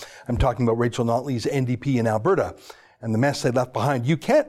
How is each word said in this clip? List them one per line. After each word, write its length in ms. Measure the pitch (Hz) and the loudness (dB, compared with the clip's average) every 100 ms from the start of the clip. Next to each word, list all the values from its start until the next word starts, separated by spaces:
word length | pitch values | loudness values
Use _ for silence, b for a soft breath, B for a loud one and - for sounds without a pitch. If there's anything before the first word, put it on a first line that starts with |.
| B B - | B B -6
I'm 100 | 120 | 0
talking 260 | 131 117 | 0 2
about 140 | 117 113 | 0 2
Rachel 260 | 120 120 | 0 0
Notley's 400 | 117 117 139 123 | 0 0 0 -4
N 200 | - 135 | -2 -2
D 120 | 123 123 | -2 -2
P 220 | 139 123 | 0 0
in 80 | 113 | 2
Alberta 480 | 107 151 180 95 - B B B B | 0 2 2 0 -6 B B B B
and 120 | 117 | -4
the 60 | 110 | 0
mess 240 | 143 139 | 0 0
they 80 | 131 | 0
left 220 | 123 123 | 0 -2
behind. 340 | 113 131 131 123 | -2 0 0 0
You 100 | 165 | -2
can't 320 | - 294 | 2 2